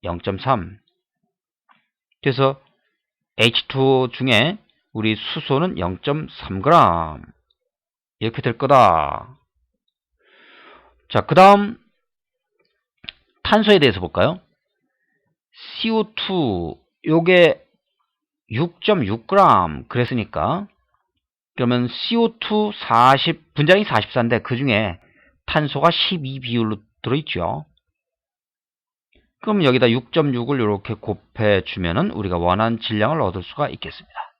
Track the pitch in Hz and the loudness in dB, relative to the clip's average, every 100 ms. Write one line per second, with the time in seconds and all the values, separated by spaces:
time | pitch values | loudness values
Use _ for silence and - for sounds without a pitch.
0 | - 87 - 95 131 127 87 98 _ _ | -8 -8 -8 -8 -2 -4 -4 -16 _ _
1 | _ _ _ _ _ _ _ _ _ _ | _ _ _ _ _ _ _ _ _ _
2 | _ _ - 127 135 139 _ _ _ _ | _ _ -6 0 -2 -2 _ _ _ _
3 | _ _ _ - 113 117 - 135 135 131 | _ _ _ 0 0 0 -6 0 2 2
4 | 127 - 131 110 135 208 _ _ _ 110 | 0 -4 0 2 2 -4 _ _ _ -4
5 | 110 110 - - - 139 180 - 90 92 | -2 -2 -6 -10 -4 -2 -2 -4 -6 -6
6 | - 147 143 - - 95 98 165 117 85 | -6 -6 -6 -14 -10 -4 2 4 4 2
7 | 80 73 - _ _ _ _ _ _ _ | -4 -10 -18 _ _ _ _ _ _ _
8 | _ _ 110 - - 117 135 139 107 82 | _ _ -8 -6 -6 -4 2 6 6 4
9 | 71 - - 131 _ _ _ _ _ _ | 0 -6 -12 -20 _ _ _ _ _ _
10 | _ _ _ _ _ - - - _ _ | _ _ _ _ _ -20 -20 -20 _ _
11 | _ - - 156 190 202 202 233 _ _ | _ -4 2 8 8 8 2 -8 _ _
12 | _ _ _ _ _ _ _ _ _ _ | _ _ _ _ _ _ _ _ _ _
13 | - - _ _ - 214 208 202 143 95 | -20 -20 _ _ 0 2 4 4 4 0
14 | 87 - 107 185 _ _ _ _ _ _ | -6 0 0 -2 _ _ _ _ _ _
15 | _ _ _ _ _ _ - - 220 220 | _ _ _ _ _ _ -20 -8 -2 -2
16 | 214 - - 190 135 92 85 - _ _ | -2 -6 -6 -2 -2 -2 -6 -10 _ _
17 | - 160 170 180 165 - _ _ _ _ | 0 0 4 6 6 4 _ _ _ _
18 | _ _ _ _ _ 107 170 _ - 202 | _ _ _ _ _ -6 -6 _ -2 0
19 | 104 110 - 196 180 110 87 73 62 120 | 0 -6 -2 2 6 4 2 -4 -8 -4
20 | 123 123 101 78 85 160 202 _ _ _ | -4 -4 -6 -4 -4 -4 -8 _ _ _
21 | _ _ _ _ _ - 123 123 123 - | _ _ _ _ _ -6 -2 -2 -2 -6
22 | - 233 226 226 - 214 214 208 - 117 | -4 0 -2 -4 -6 -2 -4 -6 -2 4
23 | 123 135 - 160 _ - 147 185 208 120 | 4 4 0 -4 _ -4 2 2 2 -2
24 | 107 - 117 117 - 120 139 107 107 90 | -2 -2 0 -2 -2 -4 0 -2 -2 -8
25 | _ _ _ _ - 170 151 139 156 170 | _ _ _ _ -4 -2 -2 0 0 0
26 | - 185 135 135 123 120 110 107 _ _ | -4 -4 -8 -10 -4 -2 -2 -4 _ _
27 | - 135 151 - 85 151 151 _ _ _ | -4 -4 -4 -6 -6 -6 -12 _ _ _
28 | _ _ _ _ _ _ _ _ _ _ | _ _ _ _ _ _ _ _ _ _
29 | _ _ _ _ - 214 147 127 123 117 | _ _ _ _ -2 2 2 4 2 2
30 | 123 - 147 123 120 139 107 101 - 107 | -2 -2 0 -2 -2 -2 0 -2 -4 -10
31 | - 101 _ - 107 101 92 - 87 87 | -8 -10 _ -4 0 0 -2 -6 -4 -2
32 | 190 - 98 87 87 95 113 117 - 107 | -4 -4 -6 -2 0 0 0 -2 -4 -2
33 | 107 160 110 90 90 - 143 - 92 - | -2 0 -2 -4 -12 -8 -8 -8 -16 -18
34 | - - - _ | -20 -18 -18 _